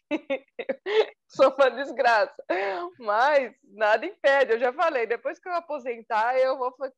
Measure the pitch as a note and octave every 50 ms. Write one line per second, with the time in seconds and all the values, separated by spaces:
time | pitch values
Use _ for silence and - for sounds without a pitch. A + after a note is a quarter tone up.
0 | _ - D4 D#4 - - C4 - - _ _ - - - - - - F#4+ G#4 A4
1 | - - - _ _ _ - - C4+ C4 - - A3 B3 A#3 A#3+ C#4 C4+ B3+ B3
2 | B3 A#3 A#3 G#3+ F#3+ - - - - - F4 F#4+ G4 G4 F#4 F4 F4 F4+ F4+ C4
3 | A#3 G#3 G#3 A3+ B3+ D4 D4+ C#4 B3+ G#3+ - _ _ _ G3 G#3 G#3+ G#3 A3 A3
4 | D4+ F4+ - _ - C#4 C#4 C#4 B3+ G#3+ A3+ A#3 C4 B3 B3+ E4 F4 E4 D4 B3
5 | A3+ G3+ A#3 A3+ - C#4+ E4+ - - F#4 F4 E4+ E4+ - D4+ C4+ A#3+ C4 A#3 A#3
6 | G#3+ - A#3 G#3+ A3+ B3 C4 C4 C4 C4 C4 C4+ B3 B3+ C4 - C4+ C4 -